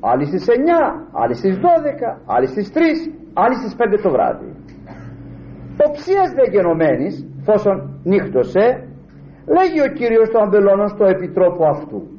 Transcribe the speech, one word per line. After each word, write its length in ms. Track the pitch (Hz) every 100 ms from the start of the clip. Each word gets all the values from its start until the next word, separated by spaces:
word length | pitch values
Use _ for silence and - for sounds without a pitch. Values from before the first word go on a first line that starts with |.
άλλοι 240 | 104 127 143
στις 220 | 185 -
εννιά, 580 | 240 302 339 277 - -
άλλοι 220 | - -
στις 240 | - 196 185
δώδεκα, 600 | 349 339 294 - 233 - -
άλλοι 200 | 220 254
στις 260 | - 196
τρεις, 380 | 311 330 311 - - -
άλλοι 200 | - 220
στις 200 | 254 214 147
πέντε 200 | 233 202
το 140 | 196
βράδυ. 420 | 127 71 60 - - - - - - - - - - - - - - 294
Οψίας 440 | 285 330 392 370
δε 160 | 269 247
γενομένης, 760 | 202 175 160 160 123 151 151 - -
φόσον 580 | - 214 202 190 - -
νύχτωσε, 840 | 170 196 - 131 123 180 226 254 - - - - - - - 320
λέγει 240 | 381 320 277
ο 40 |
Κύριος 360 | - 233 226 220
του 100 | 226
αμπελώνος 480 | 208 208 196 196 208
στο 140 | 208
επιτρόπο 600 | 202 190 180 - 180 175 156
αυτού, 420 | 139 - 104 85